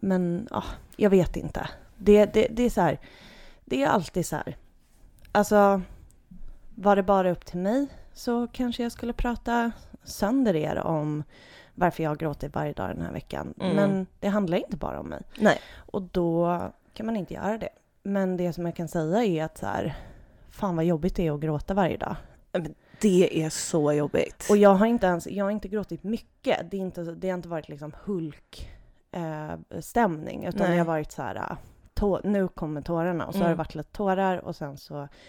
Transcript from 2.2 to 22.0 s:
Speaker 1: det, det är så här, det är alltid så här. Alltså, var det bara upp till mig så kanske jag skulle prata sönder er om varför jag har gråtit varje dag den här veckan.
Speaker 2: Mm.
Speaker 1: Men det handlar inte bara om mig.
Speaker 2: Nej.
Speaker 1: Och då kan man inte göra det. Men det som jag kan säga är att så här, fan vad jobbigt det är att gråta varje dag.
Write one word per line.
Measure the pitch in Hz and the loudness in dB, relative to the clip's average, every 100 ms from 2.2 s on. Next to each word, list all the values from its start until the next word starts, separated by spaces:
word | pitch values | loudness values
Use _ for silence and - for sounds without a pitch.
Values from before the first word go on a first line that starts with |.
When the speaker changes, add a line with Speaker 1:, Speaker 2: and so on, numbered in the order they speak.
| 208 | 8
Speaker 1:
det, | 214 - | 4 2
det | 226 | 2
är | 240 | 0
så | 220 | 2
här, | 170 - - - - - - - | 2 0 -6 -20 -20 -20 -20 -18
det | - 262 | -4 0
är | 277 | 2
alltid | 220 156 185 160 | 2 0 -4 -2
så | 151 | -4
här. | - - - _ _ _ - - - | -6 -12 -16 _ _ _ -20 -20 -2
Alltså, | 208 202 208 202 196 180 - - - - - - - - | 0 4 6 6 4 -2 -14 -20 -20 -20 -14 -12 -12 -16
var | - 196 196 | 0 4 4
det | |
bara | 196 196 185 | 6 4 4
upp | 175 - | 0 -4
till | 180 | -4
mig | 185 254 277 - - | 0 0 -2 -8 -20
så | - - 240 240 | -8 -4 -2 -2
kanske | - 247 233 | -4 -4 -2
jag | 233 | -6
skulle | - 240 | -6 -6
prata | 240 247 233 - 233 233 - - - | -2 -2 -2 0 0 0 -4 -12 -20
sönder | - - 202 269 240 160 | -16 -2 0 4 4 2
er | 151 - | 0 -2
om | - 160 151 151 151 - - - - | 0 0 0 -4 -6 -14 -20 -20 -16
varför | - 175 160 | -2 0 0
jag | 160 | -4
har | 151 | -2
gråtit | 160 147 143 | -4 -6 -6
varje | 151 151 | -4 -4
dag | - 92 82 | -4 -6 -6
den | |
här | 82 | -6
veckan. | 80 - 69 73 - | -8 -8 -8 -8 -6
Speaker 2:
Mm. | 190 196 | 0 4
Speaker 1:
Men | 202 196 185 _ | 4 2 -4 _
det | 196 | -2
handlar | 208 185 180 | 0 0 0
inte | - 180 | -2 -6
bara | - 71 | -6 -6
om | 78 | -8
mig. | 76 - - | -12 -12 2
Speaker 2:
Nej. | 214 - - - | 4 4 -2 -20
Speaker 1:
Och | - - | -8 -8
då | 185 185 170 165 170 180 - - _ | -4 -2 0 2 0 -2 -6 -12 _
kan | - 220 | -8 -4
man | 226 | -4
inte | 165 | -6
göra | - 190 220 | -6 -6 -4
det. | - - _ _ | -8 -12 _ _
Men | 196 196 190 180 | -4 0 0 0
det | 175 | -2
som | 165 170 | -2 -6
jag | 165 | -6
kan | 165 | -4
säga | 175 156 196 | -2 0 2
är | 233 160 | 2 0
att | 160 - | -2 -6
så | 101 | -6
här, | - - - - - - - - | -4 -4 -6 -12 -20 -20 -20 -20
fan | - 202 165 | -6 -2 0
vad | |
jobbigt | 165 165 175 - | 0 0 0 -2
det | 165 | -2
är | |
att | 147 | -2
gråta | 156 151 - | -2 -4 -2
varje | 196 180 | 0 0
dag. | - | -2